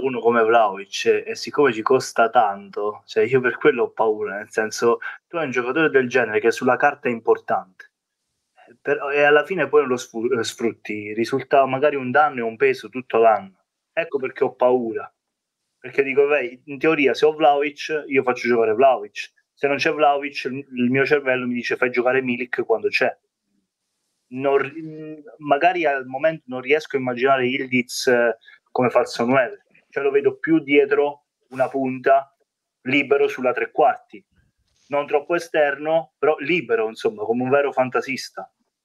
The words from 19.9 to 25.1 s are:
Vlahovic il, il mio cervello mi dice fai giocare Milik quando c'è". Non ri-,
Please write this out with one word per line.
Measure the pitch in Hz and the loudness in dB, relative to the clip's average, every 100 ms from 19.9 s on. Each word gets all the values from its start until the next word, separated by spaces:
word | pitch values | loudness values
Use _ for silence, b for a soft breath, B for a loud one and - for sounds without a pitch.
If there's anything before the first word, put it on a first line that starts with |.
Vlahovic | 151 147 143 143 - | 2 2 2 -4 -10
il, | 131 131 143 | -10 -10 -10
il | 123 123 | -2 0
mio | 135 135 | 2 2
cervello | 147 131 127 123 | 0 0 -2 -2
mi | |
dice | 120 117 117 | -6 -6 -4
fai | 127 | -2
giocare | 123 120 131 | 0 0 0
Milik | 127 120 123 - | 0 -4 -6 -6
quando | 117 107 104 | -2 -2 -2
c'è". | - 123 - _ _ _ _ _ _ _ _ _ _ _ | -2 -2 -4 _ _ _ _ _ _ _ _ _ _ _
Non | 127 139 135 | -6 0 0
ri-, | 135 160 156 156 156 | 0 -8 -14 -14 -14